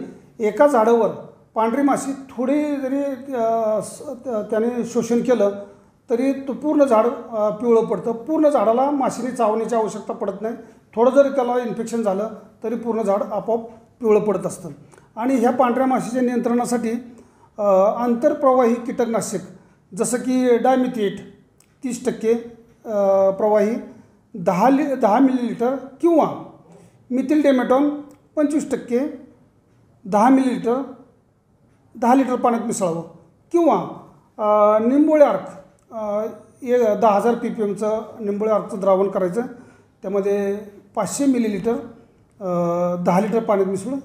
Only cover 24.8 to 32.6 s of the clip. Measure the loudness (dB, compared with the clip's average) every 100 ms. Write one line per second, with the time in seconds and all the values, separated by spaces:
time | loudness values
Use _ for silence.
24.8 | 0 0 2 4 4 2 -2 -2 -2 -2
25.8 | -8 -2 2 4 2 -2 -14 -20 -20 -20
26.8 | -20 _ -6 -4 0 2 4 2 2 2
27.8 | 2 -2 -10 -20 _ -2 0 0 -4 -6
28.8 | -4 -2 -2 -8 -18 _ _ _ _ _
29.8 | _ _ -2 2 4 4 2 -2 -2 -4
30.8 | -4 -14 -20 _ _ _ _ _ _ _
31.8 | _ -4 2 4 2 0 0 0